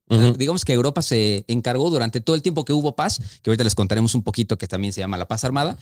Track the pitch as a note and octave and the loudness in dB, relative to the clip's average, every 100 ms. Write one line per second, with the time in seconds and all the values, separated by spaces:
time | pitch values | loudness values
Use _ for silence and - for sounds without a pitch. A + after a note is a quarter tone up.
0 | _ A2+ A#2+ A#2+ C#3 F3+ - B2 C3 C#3+ | _ 4 6 4 0 -2 2 2 2 0
1 | D#3+ A#2 G#2+ G2+ - A#2 A#2+ B2 D#3+ D#3 | 0 2 2 0 -2 -2 0 0 0 0
2 | A2+ A#2+ A#2 D#3+ E3 D#3+ C3+ D3+ D3 C#3 | 0 -2 0 0 0 -2 0 0 0 -2
3 | E3+ - - - - A2+ A#2 - G2 G#2+ | -4 -4 -8 -8 -2 2 2 2 0 2
4 | A2+ A#2+ A2 A2 G#2+ G#2 F2 F#2+ G2+ F#2+ | 2 0 -2 -2 -2 -2 -4 -6 -6 -6
5 | F#2+ F#2 F2+ A2+ B2+ C#3 D3+ F#3 | -6 -6 -4 -4 -2 -2 -2 -4